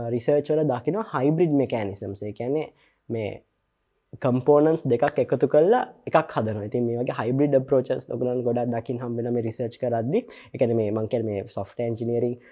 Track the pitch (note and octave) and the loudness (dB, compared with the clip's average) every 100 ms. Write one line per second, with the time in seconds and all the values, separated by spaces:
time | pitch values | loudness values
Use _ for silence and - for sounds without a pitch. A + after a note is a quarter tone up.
0 | A#2 A#2+ C3 D3 C#3+ D#3 D3+ B2 D3+ F#3+ | -2 -2 2 0 2 0 0 -2 -2 -4
1 | A3 C#3+ C3+ D#3+ F3 C#3+ A#2+ A#2+ G2+ F#2+ | -4 0 0 2 2 2 2 0 -4 -6
2 | G2+ G2 G#2 G2 A#2+ D3+ - - _ _ | -10 -8 -10 -6 -4 -2 -4 -12 _ _
3 | _ A2+ G#2 G2+ - _ _ _ _ _ | _ -6 -6 -8 -16 _ _ _ _ _
4 | _ - C3+ B2+ C3 D3 D3+ D#3+ C3+ A#2+ | _ -4 0 2 6 6 6 2 2 2
5 | C#3+ - B2 B2+ C#3 D3+ E3+ B3 - - | 2 0 0 2 4 4 6 4 2 -8
6 | - D#3+ D#3 - A2 G#2+ G#2 B2+ A#2+ A#2 | 0 2 2 -2 -2 -4 -4 -2 0 -2
7 | C3 C3+ A2+ C3 C#3+ C3+ C3 C#3 B2+ C3 | -4 -4 -2 0 2 2 4 0 2 -4
8 | - B2 B2 B2 A#2+ A#2+ A#2+ A#2 A#2 A#2+ | -4 -4 -2 -2 0 0 0 -2 -4 -6
9 | A#2+ A#2 A#2+ A#2+ A2+ - A#2+ - B2 A#2 | -6 -6 -2 -2 -2 -4 -8 -4 -2 -2
10 | A2+ G3+ - - - B2 A#2+ A2+ G#2+ A2 | 0 -2 -4 -14 -16 -2 2 2 0 0
11 | A2 A#2+ A2 G2+ G#2+ - G2 - A#2+ A2+ | -2 -2 -2 -4 -6 -8 -10 -6 -6 -4
12 | A#2 A#2 A#2+ A#2+ - | -2 -2 -2 -4 -12